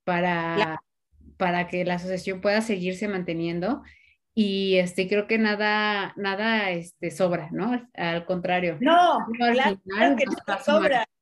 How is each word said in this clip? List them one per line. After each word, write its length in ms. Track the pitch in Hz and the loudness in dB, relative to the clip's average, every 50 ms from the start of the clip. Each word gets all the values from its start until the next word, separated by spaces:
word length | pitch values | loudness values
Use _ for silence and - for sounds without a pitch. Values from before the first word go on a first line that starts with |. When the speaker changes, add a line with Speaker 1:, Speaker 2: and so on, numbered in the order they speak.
| - | -4
Speaker 1:
para, 500 | - 180 175 175 180 175 170 165 165 170 | -2 0 0 0 0 0 0 -2 -2 0
Speaker 2:
Claro. 240 | 185 214 214 160 - - _ _ _ _ _ _ _ - - - | 0 0 -2 -2 -8 -12 _ _ _ _ _ _ _ -20 -14 -6
Speaker 1:
para 320 | - 190 180 175 175 175 175 | -4 -2 0 0 0 -2 -2
que 160 | 180 180 180 | -4 -4 -2
la 100 | 175 175 | -2 -2
asociación 460 | 175 175 185 185 180 180 196 190 185 | -4 -4 -6 -6 -6 -6 -6 -6 -2
pueda 220 | 185 202 202 214 220 | 0 2 2 2 2
seguirse 440 | 226 214 185 175 180 185 185 214 | 0 -2 -2 -2 -4 -4 -4 -4
manteniendo. 760 | 208 202 185 180 175 165 165 165 170 170 175 175 208 269 294 - - - _ _ _ _ _ _ _ - 226 | -4 -4 -4 -4 -4 -4 -4 -2 -2 -2 -2 -2 -2 -2 -4 -6 -14 -20 _ _ _ _ _ _ _ -2 0
Y, 380 | 214 202 196 196 196 190 190 | 0 0 0 0 0 2 2
este, 320 | 185 180 180 180 - 190 185 | 2 2 2 0 -4 -2 0
creo 180 | 208 202 202 | 0 0 0
que 120 | 208 226 220 | 0 0 2
nada, 760 | 220 214 208 202 214 208 208 214 214 214 208 202 190 160 - | 2 2 0 0 0 2 2 2 2 0 0 -2 -4 -6 -6
nada, 540 | - 202 196 196 190 214 226 226 220 208 190 | -6 -4 -4 -2 -2 0 0 0 0 0 -2
este, 400 | 180 170 170 175 - _ - 165 | -2 -4 -6 -10 -12 _ -8 -6
sobra, 380 | 147 - 190 175 175 165 156 156 165 | -2 0 0 0 0 -2 -4 -6 -6
¿no? 200 | 160 185 233 247 | -4 -2 -2 -2
Al, 160 | 240 240 - _ | -4 -6 -8 _
al 320 | - 175 170 165 170 170 | -6 -4 -2 -2 -2 -2
contrario. 500 | - 185 180 175 180 180 180 180 175 160 147 | -4 -4 -4 -2 -2 -2 0 0 -2 -2 0
Speaker 2:
No, 460 | 240 294 330 349 359 339 294 233 - | 4 6 6 6 6 6 4 2 0
Speaker 1:
Uno 180 | - 233 233 240 | -4 -4 0 0
al 80 | 233 233 | 2 2
Speaker 2:
claro, 260 | 254 262 208 196 196 - | 2 2 0 -2 -4 -8
Speaker 1:
final 0 | |
Speaker 2:
claro 300 | 185 190 208 214 277 277 | -6 -2 2 2 4 4
que 100 | 226 190 | 2 0
Speaker 1:
nos 80 | 202 - | -2 -2
Speaker 2:
no 60 | - - | -4 -6
Speaker 1:
va 80 | - 202 | -6 -6
a 80 | 190 - | -2 2
sumar. 200 | - 294 320 330 | 2 4 4 4
Speaker 2:
sobra. 260 | 294 269 240 220 - _ _ | 4 2 2 0 -2 _ _